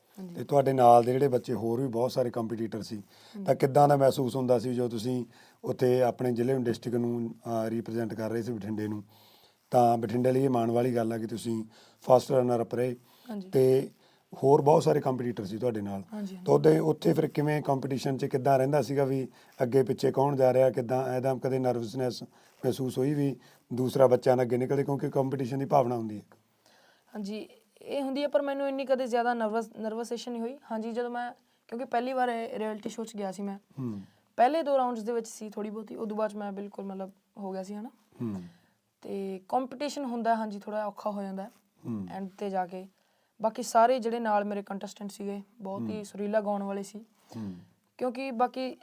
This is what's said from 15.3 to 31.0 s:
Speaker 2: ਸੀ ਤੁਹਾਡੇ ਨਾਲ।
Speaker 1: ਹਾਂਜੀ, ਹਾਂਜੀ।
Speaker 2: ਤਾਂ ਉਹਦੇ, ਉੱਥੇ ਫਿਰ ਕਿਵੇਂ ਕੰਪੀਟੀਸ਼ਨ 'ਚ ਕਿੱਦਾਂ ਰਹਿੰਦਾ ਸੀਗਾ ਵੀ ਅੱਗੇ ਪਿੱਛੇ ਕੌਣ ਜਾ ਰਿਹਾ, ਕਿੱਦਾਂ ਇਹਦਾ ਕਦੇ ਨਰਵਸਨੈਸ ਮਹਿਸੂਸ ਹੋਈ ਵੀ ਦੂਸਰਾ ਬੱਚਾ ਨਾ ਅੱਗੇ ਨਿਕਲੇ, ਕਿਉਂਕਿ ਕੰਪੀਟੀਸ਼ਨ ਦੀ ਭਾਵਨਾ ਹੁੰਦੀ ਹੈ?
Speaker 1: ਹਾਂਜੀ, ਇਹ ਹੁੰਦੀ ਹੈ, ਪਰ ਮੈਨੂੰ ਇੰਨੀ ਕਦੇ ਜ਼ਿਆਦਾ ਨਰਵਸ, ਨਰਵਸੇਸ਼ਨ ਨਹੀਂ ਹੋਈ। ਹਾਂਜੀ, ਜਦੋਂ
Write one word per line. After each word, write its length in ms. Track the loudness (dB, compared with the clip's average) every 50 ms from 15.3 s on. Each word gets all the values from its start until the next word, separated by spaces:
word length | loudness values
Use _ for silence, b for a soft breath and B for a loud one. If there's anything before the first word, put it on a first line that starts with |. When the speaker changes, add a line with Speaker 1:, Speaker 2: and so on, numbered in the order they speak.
| -4 -4 -6
Speaker 2:
ਸੀ 120 | -8 -6
ਤੁਹਾਡੇ 240 | -4 -2 -2 -2 -2
ਨਾਲ। 220 | -4 -6 -8 -8 -10 -10 -10
Speaker 1:
ਹਾਂਜੀ, 220 | -10 -10 -10 -10
ਹਾਂਜੀ। 100 | -6 2
Speaker 2:
ਤਾਂ 80 | 2 2
ਉਹਦੇ, 260 | 6 6 6 4 6
ਉੱਥੇ 340 | 4 0 0 2 2 2 2
ਫਿਰ 140 | 2 0
ਕਿਵੇਂ 340 | 0 0 0 0 0 0 0
ਕੰਪੀਟੀਸ਼ਨ 560 | 0 0 0 0 -2 -4 -4 -4 -2 -4 -2
'ਚ 80 | -2 -2
ਕਿੱਦਾਂ 320 | -2 -2 0 4 4 4
ਰਹਿੰਦਾ 240 | 4 4 2 2 0
ਸੀਗਾ 220 | 0 0 0 0 2
ਵੀ 240 | 2 0 -2 -4 -6 b b b b b -2 -2
ਅੱਗੇ 200 | 4 4 4 4
ਪਿੱਛੇ 280 | 4 0 0 0 0
ਕੌਣ 240 | 2 2 2 2 4
ਜਾ 180 | 4 4 6 6
ਰਿਹਾ, 160 | 6 4 4
ਕਿੱਦਾਂ 460 | 4 0 -2 -2 -2 -2 -2 -2 -2
ਇਹਦਾ 200 | -2 0 0 -2
ਕਦੇ 240 | -2 -2 -2 -2 0
ਨਰਵਸਨੈਸ 640 | 0 0 0 0 -4 -6 -4 -4 -2 -2 -4 -6 -12
ਮਹਿਸੂਸ 760 | -16 _ _ _ _ _ _ -2 -2 0 0 -4 -4 -2
ਹੋਈ 160 | -2 0 0 0
ਵੀ 220 | 2 0 0 -2 b b b b b b _ -4
ਦੂਸਰਾ 340 | -2 -2 0 6 6 6
ਬੱਚਾ 280 | 8 6 4 4 4 4
ਨਾ 80 | 4 2
ਅੱਗੇ 140 | 2 0
ਨਿਕਲੇ, 260 | 0 0 0 0 0 0
ਕਿਉਂਕਿ 260 | 0 -2 -2 -2 -2
ਕੰਪੀਟੀਸ਼ਨ 500 | 0 0 0 0 -2 -4 -4 -4 -4 -4
ਦੀ 60 | -2
ਭਾਵਨਾ 300 | 2 4 4 4 4 0
ਹੁੰਦੀ 220 | -4 -4 -6 -8
ਹੈ? 60 | -10 -14 _ -20 _ _ _ _ b b b b b b b b b b _ -14
Speaker 1:
ਹਾਂਜੀ, 340 | -12 -10 -10 -10 -10 -12 -14 -18 _ _ _ _ _
ਇਹ 200 | -12 -6 -6 -4
ਹੁੰਦੀ 200 | -4 -2 -2 -2
ਹੈ, 60 | -2
ਪਰ 140 | 2 2 2
ਮੈਨੂੰ 280 | 2 0 -2 -2 -2 -4
ਇੰਨੀ 160 | -4 -4 0
ਕਦੇ 220 | 0 0 0 0
ਜ਼ਿਆਦਾ 260 | 0 0 0 2 0 0
ਨਰਵਸ, 360 | 0 -2 0 -2 -2 -4 -4 -10 -8
ਨਰਵਸੇਸ਼ਨ 520 | -8 -6 -6 -6 -6 -6 -8 -8 -8 -8
ਨਹੀਂ 100 | -8 -6
ਹੋਈ। 160 | -6 -8 -8 -12 -12 -8
ਹਾਂਜੀ, 200 | -8 -6 -6 -6
ਜਦੋਂ 180 | -6 -4